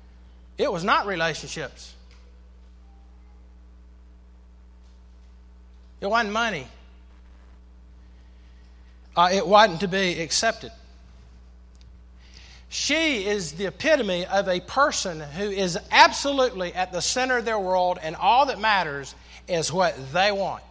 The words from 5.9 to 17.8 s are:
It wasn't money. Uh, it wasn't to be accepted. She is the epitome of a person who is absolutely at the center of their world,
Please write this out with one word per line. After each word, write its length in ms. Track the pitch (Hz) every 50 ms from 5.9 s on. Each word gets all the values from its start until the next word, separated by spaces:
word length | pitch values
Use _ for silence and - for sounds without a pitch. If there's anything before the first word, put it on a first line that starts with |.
| - -
It 60 | 185
wasn't 260 | 202 220 233 226 202
money. 340 | 208 226 240 226 190 143 127 - - - - - - - - - - - - - - - - - - - - - - - - - - - - - - - - - - - - - - - - - - - - - - - - - -
Uh, 140 | 170 175 180
it 140 | 190 196 160
wasn't 340 | 170 208 208 226 202 165 156
to 80 | 202 175
be 320 | 185 196 190 180 160 156
accepted. 520 | 165 143 - - 226 226 - - 131 110 - - - - - - - - - - - - - - - - - - - - - - - - - - - - - - - - - - - - - - - -
She 560 | - - - - 294 320 330 311 269 208 185
is 260 | 208 208 208 175 143
the 140 | 151 175 202
epitome 600 | 254 - - - 311 311 277 220 196 180 175 180
of 200 | - 180 196 185 185
a 120 | 180 180
person 600 | - - - 254 285 302 - - - 190 160 156
who 240 | 151 143 139 185 202
is 340 | 208 190 196 190 180 165 202 - -
absolutely 840 | 196 262 320 320 233 - - 285 277 269 254 233 190 185 180 175 165
at 180 | 180 185 180
the 80 | 180 175
center 380 | - - - 254 254 262 254 240
of 60 | 208
their 140 | 226 220 208
world, 400 | 190 180 185 185